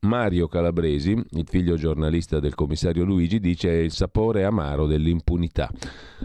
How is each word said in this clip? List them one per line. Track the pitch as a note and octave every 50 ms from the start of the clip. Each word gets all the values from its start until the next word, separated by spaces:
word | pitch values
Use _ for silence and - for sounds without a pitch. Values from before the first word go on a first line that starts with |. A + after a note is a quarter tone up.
Mario | - G#2 A#2+ B2 A#2 G2+ F2 F2 E2+ D#2
Calabresi, | - F2 E2+ E2+ E2+ F2 D#2+ D#2+ D2 C#2+ C#2+ F2+
il | G#2+ A#2 - - - E2 E2 -
figlio | - F2+ F2+ E2+ E2+ E2
giornalista | D2+ D#2+ D#2 D2 D#2 D#2 D#2+ E2+ E2 - D#2 D2+
del | D2 D2 C#2+
commissario | - D#2 D2 D#2+ D#2 - F2+ E2 E2+ F2
Luigi, | F#2+ G2 F#2 F2 E2 G2+ A2+
dice: | G2 F2 F2 - - F2+
"È | E2+ E2
il | E2 E2
sapore | - - F#2+ - - A2 G#2+ A2+ A2 G2+ F#2
amaro | G2+ A2+ G2+ D2+ C#2+ C#2+ C#2+ D#2 D2+
dell'impunità." | D2+ D#2 D2+ E2 E2+ E2 - - F2 E2+ E2+ D#2+ - - C#2 - - - - - - - - - - - -